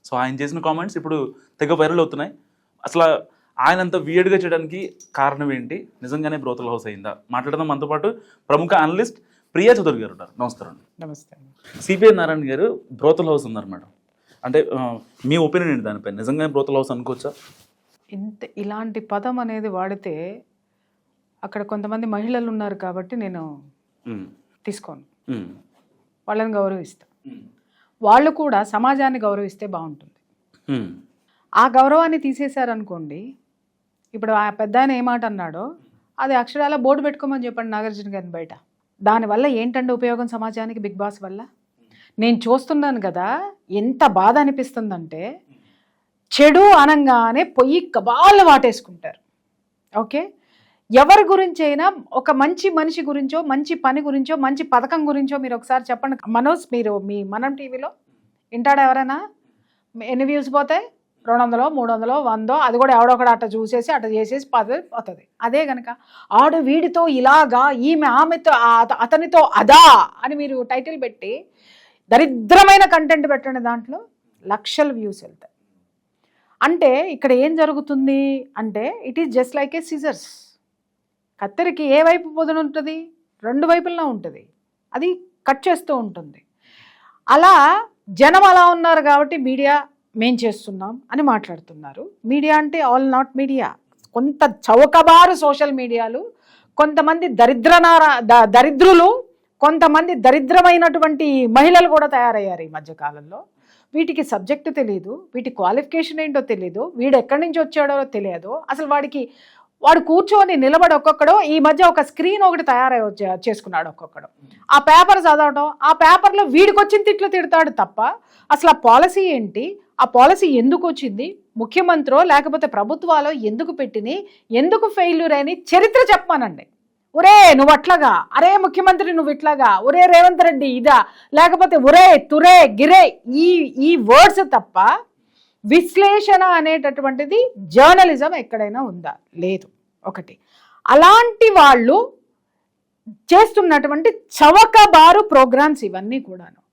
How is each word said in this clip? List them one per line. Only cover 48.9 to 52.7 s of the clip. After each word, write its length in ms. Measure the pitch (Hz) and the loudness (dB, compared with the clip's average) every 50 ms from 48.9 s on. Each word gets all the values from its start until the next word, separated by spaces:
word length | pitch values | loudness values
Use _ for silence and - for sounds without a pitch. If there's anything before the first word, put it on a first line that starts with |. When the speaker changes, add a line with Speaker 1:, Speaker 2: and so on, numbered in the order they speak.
| 175 165 - 156 - _ _ _ _ _ _ _ _ _ _ _ _ _ _ _ _ 208 | -20 _ -20 -20 -20 _ _ _ _ _ _ _ _ _ _ _ _ _ _ _ _ -8
Speaker 2:
ఓకే, 340 | 226 214 - 294 349 403 _ _ _ _ _ _ _ _ _ _ _ _ 220 | -8 -6 -8 -10 -10 -10 _ _ _ _ _ _ _ _ _ _ _ _ 2
ఎవరి 280 | 254 285 302 392 427 415 | 2 6 6 6 6 6
గురించైనా 680 | 330 392 381 381 349 330 - 320 294 285 285 330 392 392 294 - _ - | 2 2 0 0 -2 -4 -4 -4 -4 -2 -2 -2 -2 -4 -4 -18 _ -8
ఒక 180 | 262 262 - | -6 -2 -2
మంచి 380 | 294 262 269 302 359 359 - | 0 0 0 -2 -2 -4 -6
మనిషి 320 | 392 | -4